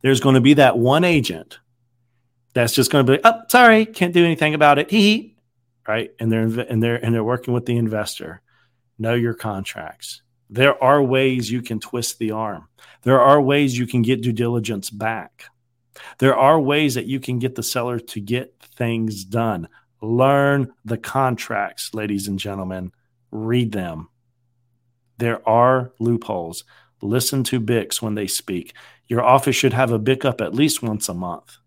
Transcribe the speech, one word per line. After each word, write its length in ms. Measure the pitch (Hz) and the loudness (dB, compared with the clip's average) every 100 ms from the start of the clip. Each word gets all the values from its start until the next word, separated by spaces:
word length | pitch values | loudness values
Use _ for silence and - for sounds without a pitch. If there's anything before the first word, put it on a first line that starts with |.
There's 180 | 135 131 | 2 2
gonna 220 | 143 131 | 4 4
be 140 | 127 147 | 6 6
that 240 | 131 110 | 6 6
one 240 | 120 147 | 2 2
agent 560 | 180 160 - 82 - - _ _ _ _ _ _ _ _ _ 127 | 2 0 -2 -10 -14 -20 _ _ _ _ _ _ _ _ _ -2
that's 180 | 117 | 0
just 160 | - 123 | 2 2
gonna 120 | 147 | 4
be 80 | 127 | 4
like, 100 | 135 226 | 6 4
"Oh, 160 | 226 - | 2 2
sorry, 380 | 247 240 220 220 | 6 8 6 2
can't 260 | - 175 | -2 0
do 140 | 175 170 | 4 2
anything 300 | 160 151 151 | 2 0 4
about 240 | 151 143 | 4 4
it. 100 | 151 | 2
Hee 120 | 214 | 4
hee." 340 | 208 214 - _ _ _ _ _ - | 4 2 -4 _ _ _ _ _ -6
Right? 220 | 110 110 - | -6 -6 -6
And 140 | 113 | -2
they're 160 | 113 113 | 0 0
inv-, 180 | 117 - | -4 -4
and 140 | 117 | -2
they're, 140 | 117 117 113 | 0 -2 -2
and 80 | |
they're 100 | 117 | -2
working 300 | 110 123 127 | -2 -4 -4
with 140 | 120 120 | -4 -2
the 100 | 120 | -4
investor. 640 | 110 107 104 - - - _ _ _ _ _ _ | -2 -4 -8 -10 -16 -18 _ _ _ _ _ _
Know 160 | 113 | -4
your 220 | 120 117 113 | -2 -2 -4
contracts. 880 | 110 98 95 - 78 - - - _ _ _ | -8 -8 -10 -14 -16 -16 -18 -20 _ _ _
There 300 | 107 139 - | 0 2 4
are 180 | 131 143 | 2 4
ways 480 | 135 131 135 127 107 | 2 2 0 -2 -4
you 120 | 120 | -6
can 180 | 120 110 | -6 -10
twist 400 | - 123 113 - | -8 -8 -8 -6
the 120 | 110 | -6
arm. 360 | 107 110 85 _ _ - _ | -6 -8 -10 _ _ -20 _
There 180 | 123 131 | 2 6
are 200 | 131 147 | 6 6
ways 360 | 135 143 143 123 | 4 2 2 0
you 100 | 120 | -2
can 140 | 123 | 0
get 200 | 113 127 | 0 0
due 120 | 120 | -2
diligence 560 | 110 117 120 110 104 - | -2 -2 -2 -4 -8 -10
back. 560 | 104 110 110 - _ - _ _ _ _ - - - | -8 -6 -6 -12 _ -20 _ _ _ _ -20 -20 0
There 180 | 135 123 | 2 4
are 240 | 135 160 | 4 4
ways 360 | 135 147 151 123 | 2 0 0 -2
that 100 | 98 | -6
you 160 | 135 | -8
can 180 | 131 123 | -6 -4
get 160 | 127 127 | -4 -6
the 80 | |
seller 360 | 120 127 123 120 | -6 -4 -4 -6
to 200 | - 107 | -8 -14
get 340 | 101 120 135 _ | -6 -6 -6 _
things 640 | _ _ 117 113 110 101 | _ _ -4 -2 -6 -8
done. 460 | 95 113 113 92 82 _ _ _ | -6 -4 -2 -4 -10 _ _ _
Learn 720 | 110 117 131 139 139 139 127 _ | -4 2 2 4 2 0 -4 _
the 140 | - 120 | -10 -8
contracts, 960 | - 135 131 113 - 107 101 - - | -6 -2 -2 -4 -6 -6 -8 -10 -12
ladies 340 | 110 107 101 101 | -8 -6 -6 -6
and 100 | 98 | -8
gentlemen. 540 | 104 98 92 92 92 _ _ _ _ | -8 -8 -8 -10 -12 _ _ _ _
Read 400 | 107 110 123 117 | -10 -2 -2 -2
them. 380 | 104 87 80 82 _ _ _ _ _ _ _ _ _ _ - | -6 -8 -12 -16 _ _ _ _ _ _ _ _ _ _ -6
There 280 | 120 113 - | -4 -2 0
are 460 | 113 123 131 123 _ | 4 4 2 -2 _
loopholes. 680 | 113 117 117 95 82 87 - _ _ _ | -2 -2 -4 -8 -8 -12 -18 _ _ _
Listen 440 | 101 123 123 135 120 | -4 -2 -2 -4 -2
to 160 | 127 | -4
bics 400 | 110 117 - - | -2 -2 -2 -8
when 140 | 110 104 | -6 -6
they 120 | 98 | -6
speak. 460 | - - 90 - - - _ _ | -8 -8 -10 -10 -20 -20 _ _
Your 160 | 117 | 0
office 320 | 120 131 143 123 | 4 4 2 0
should 180 | 135 | 0
have 180 | 120 127 | 0 0
a 80 | 113 | 0
bic 260 | 107 131 135 | 0 0 -2
up 160 | 123 | -4
at 120 | 92 | -6
least 300 | 113 147 - | 0 0 0
once 240 | 117 107 - | -6 -6 -8
a 60 | |
month. 460 | 90 90 85 _ - | -8 -8 -10 _ -20